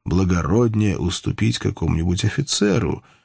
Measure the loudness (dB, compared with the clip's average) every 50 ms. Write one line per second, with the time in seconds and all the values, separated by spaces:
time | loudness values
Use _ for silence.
0 | -4 0 2 2 2 2 2 0 0 2 2 4 4 2 2 2 0 0 0 0
1 | -2 -2 -4 -4 -4 -6 -4 0 0 0 0 0 -2 -4 -4 -2 -2 -2 0 0
2 | 0 0 0 0 0 0 -2 -2 -2 -2 0 0 2 2 2 2 0 -2 -4 -6
3 | -8 _ _ _ _